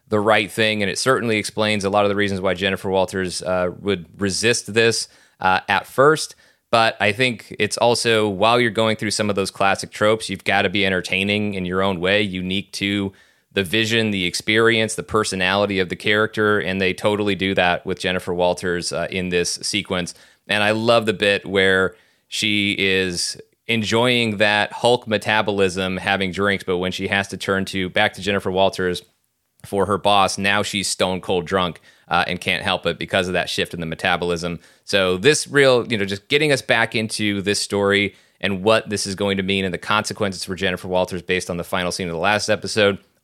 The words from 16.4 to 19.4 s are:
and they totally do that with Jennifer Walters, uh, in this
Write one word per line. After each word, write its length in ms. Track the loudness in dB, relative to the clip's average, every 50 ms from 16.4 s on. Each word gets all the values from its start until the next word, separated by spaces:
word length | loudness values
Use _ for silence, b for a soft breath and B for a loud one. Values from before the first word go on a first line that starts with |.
| 0 2 2 0
and 220 | 0 -2 -2 0
they 120 | 0 0
totally 420 | -2 0 0 0 0 0 0 -2 -2
do 200 | 0 -2 0 2
that 320 | 2 2 2 0 -2 -4
with 120 | -6 -6 -4
Jennifer 360 | -4 -4 -4 -4 -4 -4 -2
Walters, 580 | 0 2 0 0 0 -2 -4 -4 -4 -4 -4
uh, 140 | -4 -4 -4 -4
in 200 | -4 -4 -4 -2
this 240 | 0 0